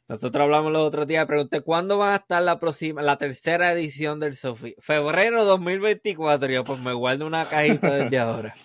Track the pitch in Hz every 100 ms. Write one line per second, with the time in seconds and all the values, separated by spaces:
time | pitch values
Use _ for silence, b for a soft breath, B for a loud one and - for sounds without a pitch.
0 | - 110 127 139 143 151 156 156 151 147
1 | 147 160 156 147 143 151 156 165 190 202
2 | 202 196 - 175 180 165 165 - 160 147
3 | 147 139 143 123 160 170 175 170 156 139
4 | 151 151 151 131 131 113 120 - - 151
5 | 147 170 226 233 202 185 175 190 214 208
6 | 214 160 156 143 135 127 123 131 127 123
7 | 127 139 156 160 156 151 151 151 160 139
8 | 131 127 113 113 107 -